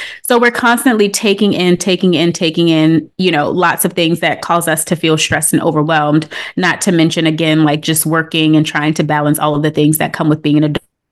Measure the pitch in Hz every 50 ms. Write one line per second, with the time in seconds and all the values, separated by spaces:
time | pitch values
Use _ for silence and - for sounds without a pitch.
0 | - - - - - - 247 240 240 240 233 - 247 233 240 233 - 262 226 214
1 | 208 202 202 - - 202 196 202 208 202 - - 180 180 180 175 - 202 180 170
2 | - 185 175 143 170 170 165 - 175 160 156 170 170 170 160 156 156 160 165 156
3 | 156 - _ - 185 180 160 147 147 - - 180 180 170 - - - 175 - 180
4 | 170 160 170 165 175 156 131 - - - 170 170 160 165 160 156 - - 175 156
5 | - 160 156 156 - - 165 151 151 - - - - 165 151 151 147 160 165 151
6 | 147 147 147 156 156 - - - - - - - 185 175 - - - 208 175 165
7 | 160 165 - 175 160 160 156 151 165 156 156 156 156 147 147 151 151 160 160 156
8 | - 156 160 160 160 160 - 160 156 156 156 156 156 - - 151 147 156 151 -
9 | 160 147 151 151 147 147 147 - 151 151 147 147 156 151 156 151 151 151 156 156
10 | 156 151 - - 160 151 151 151 - 151 147 151 151 156 147 - - _ _ _
11 | _ _